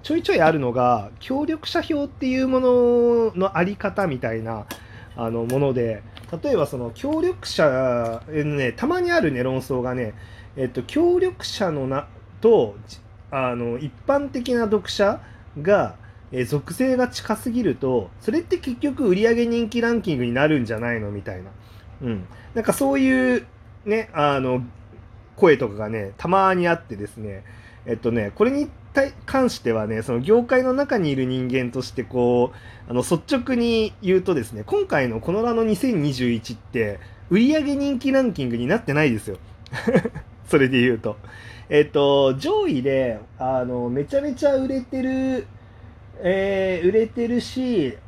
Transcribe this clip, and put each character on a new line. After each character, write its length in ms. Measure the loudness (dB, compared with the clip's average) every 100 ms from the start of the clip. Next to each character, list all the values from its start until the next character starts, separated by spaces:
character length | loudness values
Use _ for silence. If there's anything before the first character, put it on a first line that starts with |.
ち 100 | -2
ょ 40 | -2
い 60 |
ち 80 | 2
ょ 20 |
い 80 | 4
あ 100 | 4
る 80 | 4
の 140 | 0
が、 380 | 2 2 2 -2 -16
協 240 | -6 -2
力 240 | -2 -4 -4
者 140 | -4
票 220 | -2 -4
っ 40 | -4
て 180 | -4 -2
い 100 | 0
う 80 | 2
も 120 | 2
の 720 | 4 6 6 4 4 4 2 0
の 220 | 0 2
あ 40 |
り 140 | 0 -2
方 300 | -4 -2 -2
み 120 | -2
た 160 | -4
い 80 | -4
な、 220 | -6 -8 -10 -16 -18 -20 -18
あ 160 | -6 -4
の、 140 | -4
も 140 | -2 0
の 160 | 0
で、 280 | 0 -2 -4 -10 -20 -14 -6
例 100 | 0
え 40 | 0
ば 100 | 0
そ 120 | -4
の 120 | -8
協 260 | -6 -4 -2
力 240 | -2 -4 -6
者、 760 | 2 2 4 0 0 -2 -6 -6
え 140 | -4
ー 20 |
ね、 280 | -2 0 -2
た 140 | -2 -2
ま 140 | 0
に 100 | 2
あ 100 | 2
る 120 | 2
ね、 100 | 0
論 180 | -2 -2
争 220 | -2 -4
が 120 | -2
ね、 200 | -4 -6 -8 -18 -18 -16 -6
え 80 |
っ 40 | -6
と、 140 | -6
協 360 | -4 0 2 2
力 260 | 0 -4
者 280 | -12 -4 -2
の 160 | -2 -4
な-、 180 | -4 -6 -20 -20 0
と、 360 | 4 6 4 -4 -18 -20 -20 -20 -8
あ 240 | -4 -2
の、 240 | -2 -4 -6
一 140 | -8 -6 0
般 220 | 0 0
的 260 | -6 -2
な 100 | 0
読 240 | 2 0 -2
者 320 | 0 0 0 -10 -20 -16 -6
が、 360 | 2 4 2 -6 -20 -20 -8
え 100 | -4
ー、 40 | -2
属 260 | -2 -4
性 240 | -2 2 2
が 120 | 0
近 280 | -2 -4 -4
す 140 | -2
ぎ 120 | 0
る 120 | 0
と、 360 | 0 0 0 -2 -6
そ 100 | -2
れ 100 | -2
っ 20 |
て 160 | -2 -4
結 220 | -4 -4
局 280 | -4 0 2
売 80 | 4
り 100 | 4
上 80 |
げ 120 | 4 2
人 220 | 0 0
気 120 | 0
ラ 100 | 0
ン 120 | 0
キ 120 | 0
ン 40 | -2
グ 60 |
に 80 | 0
な 140 | 2 4
る 140 | 2
ん 40 |
じ 80 | 0
ゃ 60 | -4
な 160 | -4
い 60 | -4
の？ 100 | -6
み 120 | -8
た 140 | -10 -12
い 60 |
な。 80 | -14 -20 -20 -20 -20 -10
う 60 | -6
ん。 180 | -6 -8 -18 -8
な 80 | -4
ん 20 |
か 80 | -2
そ 200 | 0 0
う 80 | 2
い 380 | 4 4 2 0
う、 80 | -4 -20 -20 -12
ね、 260 | -4 -4 -2
あ 260 | 0 2 2
の、 240 | 0 -2 -4 -14 -20 -20 -20 -20 -20 4
声 200 | 6 6
と 120 | 2
か 60 |
が 140 | -4 -6
ね、 240 | -4 -6 -6
た 120 | 2
ま 260 | 4 4
に 140 | 4 2
あ 60 |
っ 80 | 0
て 120 | -4
で 120 | -10 -10
す 100 | -10
ね、 280 | -12 -12 -16 -20 -20 -16 -6
え 80 |
っ 20 | -2
と 160 | 0
ね、 180 | 0 -2
こ 100 | 0
れ 60 | 0
に 200 | 0 -4 -10 -4
対-、 200 | 0 0 -4 -4
関 240 | 2 2
し 100 | 0
て 120 | -2
は 140 | 0 0
ね、 160 | -4
そ 100 | -2
の 80 | -2
業 220 | 4 4
界 200 | 6 2
の 100 | 2
中 260 | 0 0 0
に 120 | 0
い 60 | 0
る 80 |
人 260 | 0 -2 0
間 200 | -2 -2
と 120 | -6
し 80 | -6
て 140 | -8
こ 480 | -4 0 2 4 2
う、 360 | -2 -20 -20 -4
あ 20 |
の、 80 | -4
率 360 | 0 -2 0 -2
直 200 | 0 0
に 360 | 2 2 0 -2
言 140 | 2 2
う 60 |
と 120 | 2
で 100 | 0
す 80 | -2
ね、 120 | -8 -2
今 200 | -2 0
回 220 | 0 0
の 120 | -2
こ 120 | -2
の 100 | -2
ラ 120 | 0
の 100 | 0
二 120 | 0 0
千 260 | 0 0
二 100 | 0
十 180 | 0 0
一 220 | 0 -4
っ 40 | -14
て、 440 | -8 -2 -2 -4 -14 -20 0
売 80 | 4
り 160 | 4
上 80 | 2
げ 140 | 0 -2
人 220 | -2 -2
気 140 | 2
ラ 100 | 2
ン 100 | 2
キ 120 | -2
ン 40 | -4
グ 80 | -2
に 100 | 0
な 100 | 0
っ 60 |
て 100 | 0
な 120 | 2
い 80 | 2
で 60 | 0
す 100 | -4
よ。 100 | -12 -14 -20 -14 -6 2
<laughs> 560 | 2 0 -10 -14 -20 0
そ 120 | 4
れ 100 | 4
で 120 | 4
言 140 | 2
う 40 | 2
と。 180 | -4 -8 -14 -18 -18 -20 2
え 140 | 4
っ 40 | 4
と、 480 | 4 4 6 4
上 320 | 2 0 0 0
位 160 | 0
で、 380 | 0 2 0 -4 -10 -6
あ 260 | -2 -2
の、 240 | -2 -4 -2
め 160 | -4
ち 140 | -2 -2
ゃ 20 |
め 140 | -2
ち 120 | 0 0
ゃ 100 | 2
売 100 | 0
れ 140 | -4
て 200 | -4 -4
る、 460 | -2 -2 -2 -4 -6 -18 -20 -20 -20 -20 -20 -4
え 600 | 0 0 0 0 0 2
ー、 40 | 2
売 40 |
れ 140 | 2 0
て 200 | -2 -2
る 140 | -2
し 560 | -2 -4 0 0 0 -4